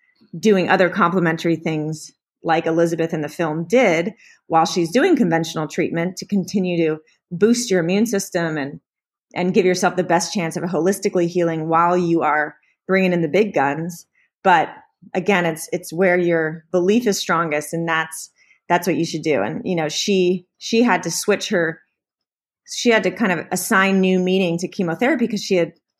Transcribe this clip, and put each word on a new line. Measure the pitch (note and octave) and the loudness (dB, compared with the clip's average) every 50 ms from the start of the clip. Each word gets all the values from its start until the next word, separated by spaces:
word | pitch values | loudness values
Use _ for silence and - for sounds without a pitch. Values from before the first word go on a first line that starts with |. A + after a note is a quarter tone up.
| _ _ _ _ _ _ - D#3+ | _ _ _ _ _ _ -8 0
doing | D#3 A3 G3+ F#3 E3+ - | 2 4 4 4 2 2
other | F#3 F#3 F#3 E3+ | 2 2 2 2
complementary | F3 G3+ F#3 F3 F#3+ F#3 E3+ E3 E3 E3 - E3+ E3 | 2 0 0 2 2 2 0 0 0 0 0 -2 -2
things | D#3 D#3+ E3 D#3+ D3+ D3+ D#3 D#3 D#3 - - _ _ _ _ _ _ | -2 -2 -4 -4 -4 -4 -6 -8 -10 -12 -18 _ _ _ _ _ _
like | - E3 D#3+ E3+ E3 | -2 0 0 0 0
Elizabeth | E3 E3 E3+ E3+ E3 E3+ E3 E3 D#3+ E3+ | 0 2 2 2 2 0 -2 -2 -2 -2
in | D#3+ | -4
the | D3 D3 | -6 -6
film | - - E3+ D#3 D3+ E3 E3 F3 | -6 -4 -4 -4 -4 -6 -4 0
did | A3+ C4 B3 F#3+ D#3+ E3 F3 G#3+ - _ _ _ _ _ _ | 2 4 4 4 2 2 0 -4 -6 _ _ _ _ _ _
while | - D#3 D#3+ - | 0 2 2 2
she's | - - F#3 E3+ E3 | 2 0 -2 0 2
doing | E3+ B3+ E4 F#4+ D#4+ | 2 2 4 4 4
conventional | - G#3+ E3+ E3 E3 E3 - - D#3+ D#3 - | 4 2 2 2 0 -2 -2 -4 -6 -6 -6
treatment | - F#3+ D#3 - - E3 E3+ F3+ F3+ | -4 -4 -4 -2 -2 -2 -4 -4 -6
to | - - | -8 -8
continue | - G3+ G3 E3+ - - G#3 F3+ F3+ F3 E3 E3 | -4 -2 -2 -2 -2 -2 -2 -2 0 0 0 0
to | D#3 D#3 D#3 _ _ _ _ _ - | 0 0 -4 _ _ _ _ _ -10
boost | F3 E3 G3+ A#3 A#3+ A#3+ - - | -4 2 2 2 2 2 0 0
your | F#3 F3 | 0 0
immune | D#3+ E3+ F#3+ G#3 A#3 | 2 2 2 0 0
system | G#3+ G3+ G3 - - - F3 E3+ D#3+ D#3 | 0 -2 -4 -4 -4 -4 -2 -2 -2 -4
and, | D3 C#3 C#3+ E3 - _ _ _ _ _ _ _ _ _ _ - | -4 -6 -8 -10 -14 _ _ _ _ _ _ _ _ _ _ -6
and | E3+ F3+ F#3 | -4 -2 0
give | - A3+ F3+ | 2 4 4
yourself | F#3 F3+ F3+ G3+ F3 - | 4 2 2 0 0 0
the | G3 E3+ | 0 0
best | - E3+ F3+ - - | 2 2 0 0 -2
chance | - G3 E3 D#3+ - | -4 -4 -4 -4 -4
of | D#3 | -4
holistically | D#3+ F3 F3+ D3 E3 F#3+ G3+ G3+ - G3 - F3+ E3+ | -4 -2 -2 0 0 0 0 0 -2 -2 0 0 0
healing | E3+ F3 F3 E3+ E3+ D#3+ D#3+ D#3 E3 | 0 0 0 0 0 -2 -2 -2 0
while | D#3+ E3 F3 F3 F3+ F#3 | 2 2 2 2 2 2
you | F3 E3+ E3 E3 | 2 2 0 2
are | - D3+ D3 D3+ D3 D3+ - _ _ _ _ _ _ | 2 0 0 0 -2 -4 -6 _ _ _ _ _ _
bringing | - F#3+ F#3+ F#3+ F3+ | 0 2 2 2 2
in | F3 F3 | 2 0
the | E3 D3 | 0 0
big | C#3+ F#3+ A3 G3+ | 2 0 0 2
guns. | - D3+ C3+ C#3+ C#3+ D#3+ E3 F3 E3+ - - _ _ _ _ _ _ _ - | 0 0 0 0 -2 -4 -6 -10 -10 -14 -18 _ _ _ _ _ _ _ 2
But | F#3+ F3 D#3+ - - - - - _ _ _ - - - | 4 4 4 2 0 -6 -18 -20 _ _ _ -14 -8 -6
again, | F#3+ - G3+ G3+ F3+ F3 | -4 0 0 2 2 2
it's, | E3 D#3 D#3 - - | 0 -2 -4 -8 -8
it's | G3 F3 - - | -8 -8 -8 -6
where | D#3+ E3 G3 F3+ F3+ | -2 2 2 4 4
your | F3+ F3 E3+ E3+ E3 D#3+ D#3 D#3+ E3 - _ | 2 2 2 2 0 0 -2 -4 -8 -8 _
belief | - F3+ F3 F#3+ G#3+ B3 A#3+ G#3 | -2 0 2 2 2 2 2 0
is | F#3+ - | -2 -2
strongest, | - - F3 E3 E3+ D#3 D3+ D3+ D3+ - E3+ | -2 -2 0 0 0 -2 -2 -4 -4 -6 -6
and | E3 E3 E3 | -6 -2 -2
that's, | D#3+ D#3+ D#3+ - - - - - _ _ _ _ _ _ _ - | -2 -2 -2 -4 -8 -16 -18 -18 _ _ _ _ _ _ _ -2
that's | F3 F3 - | -2 0 0
what | F#3 D#3 | 0 0
you | C#3+ E3+ | 0 -2
should | E3 - D#3 | -4 -4 -4
do. | D#3 D#3 C#3+ G2+ | -2 0 0 0
And, | G2+ A2 D#3 - - | 0 -2 -4 -6 -4
you | - F#3 | -4 -2
know, | E3 D#3 D3+ | -2 -2 -4
she, | - - - G#3 G3 F#3 F3+ F3 F#3+ F3+ - _ _ - | -4 -4 -2 0 0 2 2 0 0 -2 -6 _ _ -14
she | - - A3+ A3+ B3 | -6 -2 2 2 4
had | A#3 F#3 E3+ | 4 2 0
to | - E3 | -2 -4
switch | - - - G#3 G3 G3 - - | -6 -4 -2 -2 -2 -2 -2 -4
her, | G#3+ F3 E3 D#3+ D#3+ - _ _ _ _ _ _ _ _ _ _ _ _ _ _ _ _ _ - | -2 -2 -2 -2 -6 -10 _ _ _ _ _ _ _ _ _ _ _ _ _ _ _ _ _ -14
she | - - - A#3+ | -8 -2 2 2
had | A3+ G#3+ | 2 4
to | F#3 F#3 | 2 0
kind | F3+ - A#3 G3 | -2 0 0 0
of | F3 D#3 - - | 0 -2 -4 -6
assign | - F3+ - - A3+ F#3+ F#3+ F#3+ G3 F#3+ | -6 -6 -2 0 2 2 4 4 4 2
new | F#3+ F#3 F#3 F#3 | 4 4 2 2
meaning | F3+ F#3 F#3 F#3+ F#3+ E3+ E3+ E3+ | 2 2 0 0 0 0 -2 -4
to | F#3 F3+ | -6 -6
chemotherapy, | - - F#3 E3 E3 - A#3+ C4+ D#4+ A#3 A#3 A3+ | -4 -4 -4 -4 -2 0 0 0 0 0 -2 -2
'cause | G#3+ G3 | -4 -4
she | - - G3 | -4 0 0
had, | F3 E3 E3 - _ _ _ _ | 0 0 -2 -6 _ _ _ _